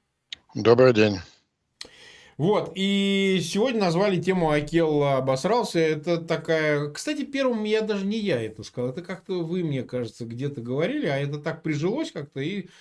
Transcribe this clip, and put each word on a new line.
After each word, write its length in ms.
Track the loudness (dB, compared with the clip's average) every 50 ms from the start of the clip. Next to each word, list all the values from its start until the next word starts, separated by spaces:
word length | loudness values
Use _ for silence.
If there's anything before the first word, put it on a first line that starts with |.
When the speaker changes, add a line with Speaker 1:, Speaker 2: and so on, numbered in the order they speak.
| _ _ _ _ _ -20 -20 -20 _ _ -6
Speaker 1:
Добрый 400 | 0 4 6 8 8 8 8 8
день. 240 | 6 4 4 2 -2 -8 -14 -20 _ _ _ _ _ _ _ _ -20 -20 -20 -20 -20 -20 -20 -20 -20 -20 -16 _ -2
Speaker 2:
Вот, 340 | 0 2 2 2 0 -2 -4
и 680 | -2 0 2 2 2 2 2 2 2 2 2 2 2 0
сегодня 380 | 0 0 0 2 2 2 2
назвали 400 | 2 2 2 2 2 2 2 0
тему 300 | 0 0 0 2 2 2
«Акелла 680 | 2 0 0 0 2 2 2 4 4 2 2 2 2
обосрался». 640 | 2 2 0 0 0 2 0 0 0 0 0 0 0
Это 400 | 2 2 0 -2 -2 -2 -2 -2
такая... 720 | -2 -4 -4 -4 0 0 0 2 2 2 2 0 0 -4
Кстати, 340 | -6 -6 -6 -4 -4 -4 -4
первым 400 | -4 -2 0 0 0 0 0 -2
я 160 | 0 0 0
даже 240 | 0 0 -2 -2 -2
не 140 | -2 -2 -2
я 240 | -2 -2 -2 -2 -2
это 200 | -6 -8 -10 -16
сказал, 280 | -12 -8 -6 -6 -4
это 100 | -6 -8
как-то 420 | -10 -10 -12 -12 -8 -6 -6 -4 -4
вы, 220 | -4 -4 -2 -2
мне 180 | -2 -2 -4 -6
кажется, 440 | -6 -6 -6 -6 -6 -8 -12 -12
где-то 340 | -10 -8 -6 -6 -6 -6 -8
говорили, 460 | -6 -6 -4 -2 -2 -2 -2 -2 -2
а 100 | -2 -2
это 220 | -2 -4 -4 -6 -6
так 240 | -6 -8 -8 -6 -6
прижилось 500 | -4 -4 -2 -2 -2 -2 -2 -4 -6 -8
как-то 280 | -12 -12 -10 -8 -8
и 280 | -6 -6 -6 -8 -10 -12 -16 -20